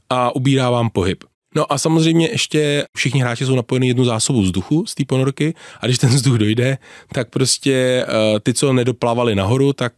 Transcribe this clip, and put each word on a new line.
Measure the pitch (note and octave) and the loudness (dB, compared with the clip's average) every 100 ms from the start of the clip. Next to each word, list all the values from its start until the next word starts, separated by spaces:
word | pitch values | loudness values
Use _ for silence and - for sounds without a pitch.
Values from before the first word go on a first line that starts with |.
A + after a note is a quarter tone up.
| - | -6
a | B2+ B2 C#3 | -2 -2 0
ubírá | B2+ C3 B2+ | 0 2 2
vám | A#2+ A#2 | 0 0
pohyb. | - F#2 F2+ - _ _ D3+ | -2 -2 -4 -10 _ _ -4
No | D3+ | -2
a | C#3+ | -2
samozřejmě | E3 D#3+ D#3+ E3 E3 | 0 2 2 2 0
ještě | - - D3+ D3 D3 - - | -2 -2 0 0 -2 -4 -4
všichni | C#3 C3+ | -2 0
hráči | B2 A#2 C3 | -2 -2 -2
jsou | C3+ | -2
napojeni | A#2 B2+ B2+ | 0 0 0
jednu | B2 | 2
zásobu | B2 A2+ - C3 | 0 0 0 0
vzduchu | F#2+ F#2 - D3+ A3+ | 0 0 -2 -2 -2
z | |
té | - | -6
ponorky | C#3 C3 C3 C3+ D3+ - - - | -2 0 -2 -2 -4 -6 -14 -8
a | A#2+ | -2
když | B2+ | 0
ten | C3 | 2
vzduch | C3+ C3 A#2 | 2 2 2
dojde, | G#2 A2+ B2+ C3+ - - - | 2 0 0 -4 -10 -20 -10
tak | C#3 A#2 | -8 -6
prostě, | - C3 - C#3 C3 B2+ B2+ - | -2 -2 -2 0 0 2 0 0
eh, | A2+ A2 G#2+ | 0 2 2
ty, | - | 0
co | A#2+ C#3+ | 0 2
nedoplavali | B2+ B2 A2+ A#2+ A#2+ A#2+ | 2 0 -2 -2 0 0
nahoru, | G2 F#2+ B2+ C#3 | 0 0 2 2
tak, | C3+ B2 | 0 -4